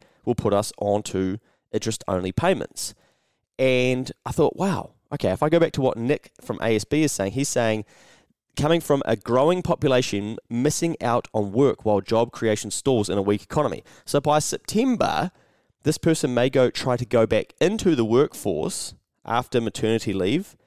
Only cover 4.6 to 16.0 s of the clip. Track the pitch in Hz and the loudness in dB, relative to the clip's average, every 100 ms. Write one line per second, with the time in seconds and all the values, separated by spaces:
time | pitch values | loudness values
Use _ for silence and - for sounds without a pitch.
4.6 | 196 120 - _ _ 147 92 92 151 165 | -2 -2 -6 _ _ -4 -2 0 2 2
5.6 | 160 - 131 - 117 147 - _ - 113 | 2 2 0 0 -2 -4 -4 _ -10 -4
6.6 | 113 107 104 151 151 - 98 127 139 - | 0 0 2 0 0 0 -4 -2 -2 0
7.6 | 117 110 101 _ - _ _ _ _ - | 0 0 -4 _ -20 _ _ _ _ -4
8.6 | 147 170 - 139 - 113 - 123 151 180 | 2 2 2 0 2 -4 0 2 4 2
9.6 | 180 170 147 127 - 101 104 113 - 120 | 0 -2 2 2 2 -4 -4 -10 -6 0
10.6 | 139 - 170 - 120 117 - 110 101 107 | 0 0 -2 -2 -2 -2 -2 -4 -2 2
11.6 | 139 - 110 101 - 113 120 - 113 107 | 2 2 0 0 2 0 0 0 0 0
12.6 | 107 - 139 123 104 101 98 104 - 151 | -2 -4 0 0 2 0 0 0 0 -2
13.6 | 131 71 - - - 143 147 151 - - | -2 -4 -12 -20 -2 -2 2 0 0 -8
14.6 | - 202 262 233 - 78 185 _ _ _ | -4 0 0 2 0 0 -4 _ _ _
15.6 | _ _ 151 - | _ _ -4 0